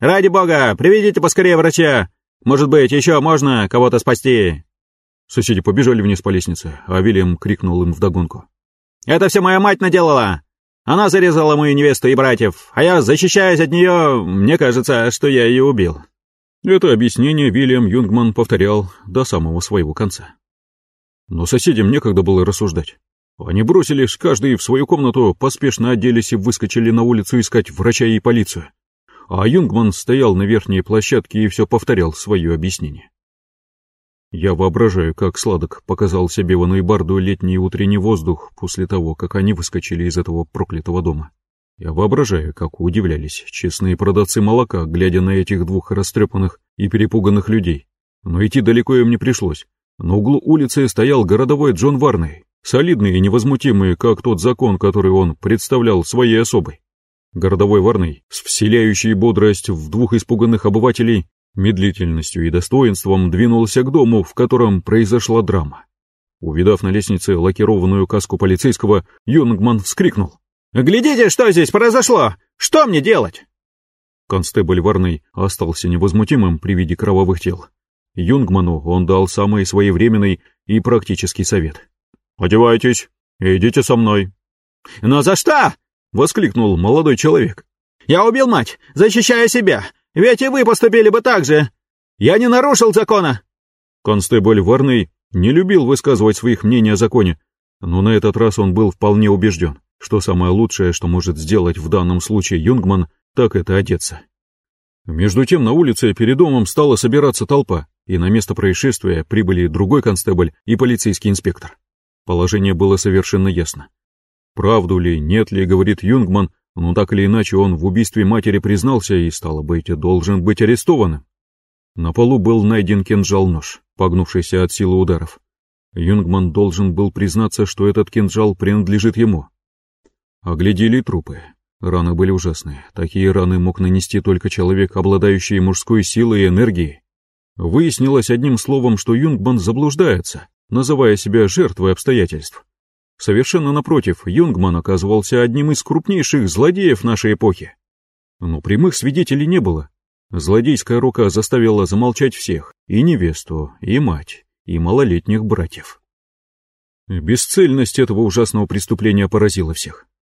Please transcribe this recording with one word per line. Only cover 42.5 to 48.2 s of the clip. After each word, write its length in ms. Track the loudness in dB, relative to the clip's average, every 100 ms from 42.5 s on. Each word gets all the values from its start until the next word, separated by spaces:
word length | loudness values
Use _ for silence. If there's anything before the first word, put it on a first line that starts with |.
как 280 | -8 -10 -6
удивлялись 640 | -4 -2 -2 -4 -8 -14 -16
честные 500 | -10 -8 -4 -4 -2
продавцы 440 | 0 0 0 0
молока, 440 | 2 2 0 -4
глядя 360 | -4 0 0 0
на 100 | 0
этих 340 | -2 -2 -4
двух 260 | -4 -6 -4
растрепанных 720 | -6 -4 -2 -2 -2 -4 -6 _ -8
и 120 | -2
перепуганных 600 | 0 0 0 0 0 0
людей. 380 | -2 -2 -6 _ _ _ _